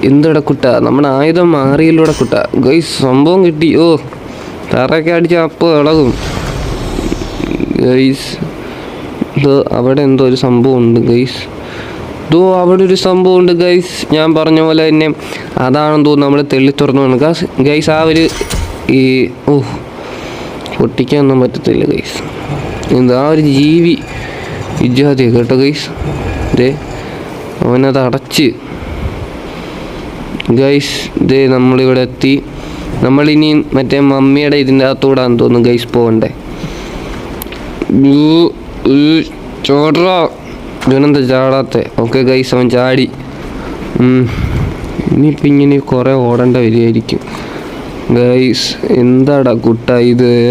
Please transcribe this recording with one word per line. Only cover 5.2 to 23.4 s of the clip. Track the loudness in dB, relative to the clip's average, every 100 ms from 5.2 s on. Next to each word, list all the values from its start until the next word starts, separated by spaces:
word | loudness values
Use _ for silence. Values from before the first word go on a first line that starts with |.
| 2 2 0
അപ്പോൾ | 0 2 4
ഇളകും | 4 4 2 0 -6 -6 -6 -6 -6 -6 -6 -6 -6 -6 -8 -8 -6 -4 -4 0 2
ഗൈസ്. | 2 2 -2 -8 -10 -10 -10 -14 -14 -14 -14 -14 -8 -6 0
ഇത് | 2 2 0 0
അവിടെ | 0 2 2
എന്തോ | 4 2
ഒരു | 2
സംഭവം | 2 2 2 2
ഉണ്ട് | 2 2 2
ഗൈസ്. | 0 0 -6 -12 -14 -14 -14 -12 -12 -12 -12 0
ദോ, | 2 4 2
അവിടെ | 2 4 4
ഒരു | 2 2
സംഭവം | 2 4 4
ഉണ്ട് | 4 2
ഗൈസ്. | 2 2 0 -8 -2 0
ഞാൻ | 2 2
പറഞ്ഞ | 2 2 4
പോലെ | 2 2
തന്നെ | 2 0 -2 -10 -12 -8 -4 0
അതാണെന്ന് | 2 2 2 2
തോന്നുന്നു | 2 2
നമ്മൾ | 0 0
തെള്ളി | 2 2 2
തുറന്നു | 0 2
വേണം | 2 2 0
ഗൈസ്. | 0 -4 0 0
ഗൈസ്, | 2 0 0
ആ | 2
ഒരു | 2 0 -2 -6 -4 -6 -6 0 2
ഈ, | 2 2 0 -2 0
ഓ, | 0 0 -10 -12 -16 -14 -14 -12 -12 -12 -12 -12 -4
പൊട്ടിക്കാനൊന്നും | -4 -2 -2 2 2 2
പറ്റത്തില്ല | 0 0 -2 0 0
ഗൈസ്. | -2 -6 -10 -10 -12 -8 -8 -8 -8 -2 2
എന്താ | 2 2
ആ | 2
ഒരു | 2